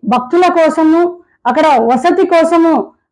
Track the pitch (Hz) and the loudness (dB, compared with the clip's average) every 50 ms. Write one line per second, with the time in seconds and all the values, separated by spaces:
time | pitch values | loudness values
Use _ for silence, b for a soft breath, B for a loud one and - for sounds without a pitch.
0 | - 214 226 240 247 - - 349 359 349 359 339 320 311 320 330 320 311 311 330 | -6 -4 -4 -4 -4 -2 -2 0 0 0 2 0 0 0 0 0 0 0 2 2
1 | 349 349 349 - b b b b b 240 240 294 311 311 285 247 226 233 247 262 | 0 -2 -4 -8 b b b b b -4 -2 0 2 2 2 2 2 0 0 0
2 | 254 349 349 370 381 359 349 330 330 330 339 330 330 330 320 254 - - - _ | 0 0 0 0 0 0 2 0 0 2 2 2 2 2 0 -2 -4 -6 -12 _
3 | _ _ | _ _